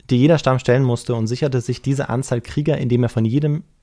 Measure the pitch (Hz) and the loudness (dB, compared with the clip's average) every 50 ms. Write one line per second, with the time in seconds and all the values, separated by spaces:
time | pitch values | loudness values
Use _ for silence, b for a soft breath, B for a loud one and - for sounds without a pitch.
0 | _ - 127 123 131 156 165 147 - 131 131 123 - - 120 135 135 123 120 - | _ 0 2 4 6 4 4 4 2 0 0 0 2 2 2 4 4 2 0 -2
1 | - - 120 113 110 110 123 - 156 143 127 123 117 - 120 - - 139 139 131 | -4 -4 -4 -2 -2 -4 -2 -2 -2 -2 -2 -2 -2 -4 -6 -4 -2 -4 -2 -2
2 | - - 113 127 135 - 127 117 - - - 151 143 156 143 143 131 120 123 120 | -2 -4 -4 -4 -2 -4 -4 -4 -4 -6 -6 -2 -2 0 -2 -2 0 0 2 2
3 | 123 113 - 117 113 110 120 147 151 147 147 160 - _ _ _ | 0 0 0 -2 -2 0 0 0 0 -2 -2 -4 -8 _ _ _